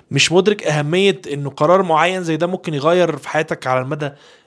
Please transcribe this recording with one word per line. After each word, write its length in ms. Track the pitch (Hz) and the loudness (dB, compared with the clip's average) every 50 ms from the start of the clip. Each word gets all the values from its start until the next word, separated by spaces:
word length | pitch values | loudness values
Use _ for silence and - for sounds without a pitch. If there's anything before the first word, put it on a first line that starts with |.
| _ _ | _ _
مش 220 | 147 139 135 - 160 | 0 0 2 4 4
مدرك 300 | 185 185 214 208 208 - | 4 4 2 0 0 -2
اهمية 580 | 156 151 151 147 147 170 185 196 196 185 190 - - 143 | -2 -2 -2 -2 0 0 2 2 2 0 -2 -6 -8 -8
انه 180 | 143 143 139 | -6 -6 -8
قرار 320 | 135 - 147 160 175 190 185 | -2 0 2 4 4 4 2
معين 400 | 175 160 151 165 180 185 185 180 | 2 2 2 2 2 0 -2 -2
زي 120 | 165 160 | -2 -2
ده 100 | 151 170 | -2 -2
ممكن 280 | 175 185 180 - 175 151 | -2 -4 -6 -6 -6 -4
يغير 420 | 139 135 160 175 185 175 160 151 | -2 0 2 2 4 2 2 0
في 120 | 135 - - | -4 -8 -4
حياتك 380 | - 151 160 - 170 - - | -4 -4 -2 -2 -6 -6 -2
على 140 | 131 127 131 | -2 -2 0
المدى 300 | 127 131 151 147 151 139 143 - - - - _ _ | -2 -4 -6 -6 -6 -8 -8 -12 -20 -20 -20 _ _